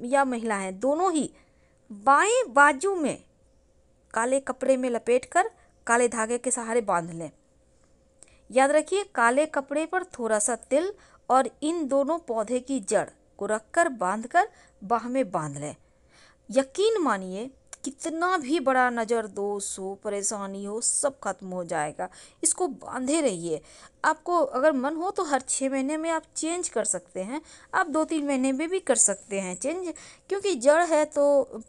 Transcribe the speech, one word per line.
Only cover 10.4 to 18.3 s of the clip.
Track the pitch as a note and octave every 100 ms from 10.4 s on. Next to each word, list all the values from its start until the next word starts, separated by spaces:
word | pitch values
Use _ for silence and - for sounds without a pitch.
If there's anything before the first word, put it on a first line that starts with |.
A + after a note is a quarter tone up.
| - A3+
तिल | - C#4 F#4+ - - _ -
और | B3+ C4 -
इन | D4+ F4 C4+
दोनों | C#4 C#4 E4
पौधे | C#4+ A3+ G#3 B3+
की | B3+ C4
जड़ | G3 G3+ C#3+ - _ -
को | G3+
रखकर | A3 - E4+ E4+
बांधकर | A#3 F#3 G#3+ A#3 E4+ G#4+ - - -
बाह | F#3+ A#3 A#3+
में | C4 G3+
बांध | F3 D3+ C#3
लें। | D3 - _ _ _ _ - _ -
यकीन | A#3+ C4+ - G#4+ G#4+
मानिए, | C#4+ A#3 F#3 F#3+ C4 - - -
कितना | C4+ - E4 D#4+ F4+